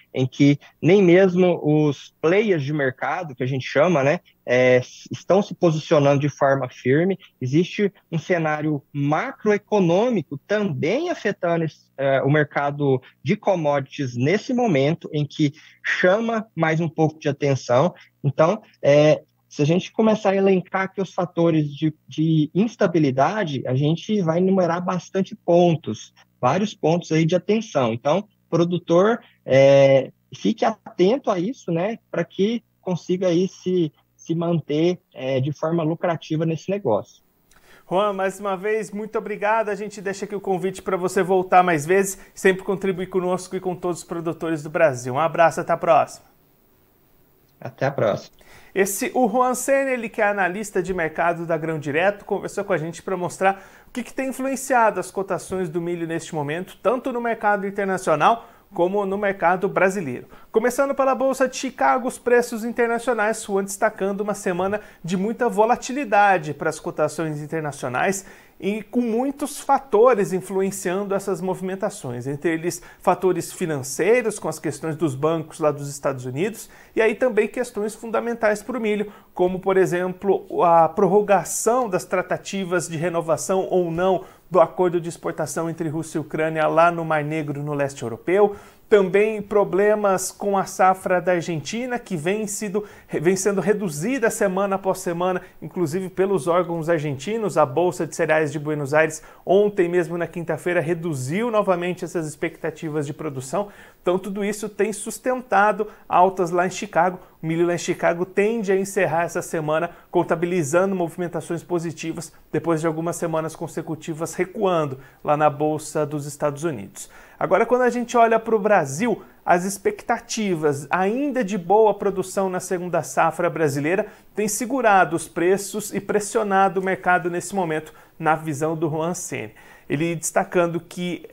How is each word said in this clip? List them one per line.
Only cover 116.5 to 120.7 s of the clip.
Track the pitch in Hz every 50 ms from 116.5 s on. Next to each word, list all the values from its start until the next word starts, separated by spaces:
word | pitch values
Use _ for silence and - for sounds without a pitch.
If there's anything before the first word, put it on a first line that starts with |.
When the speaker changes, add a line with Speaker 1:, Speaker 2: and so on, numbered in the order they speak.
| 143 135 160
Speaker 2:
Unidos. | 170 139 104 98 98 - - - - - - - - - -
Agora, | 151 151 190 214 226
quando | 233 247 247 254
a | 240
gente | 220 247 233 - - 240
olha | 226 226 226 220
pro | 226 233 226 214
Brasil, | 190 208 208 180 147 131 135 160 240 233 180 - - - - _ -
as | - 175 180 180
expectativas | 202 196 - - 214 208 - - - 233 220 - - - 226 214 196 175 156 156 147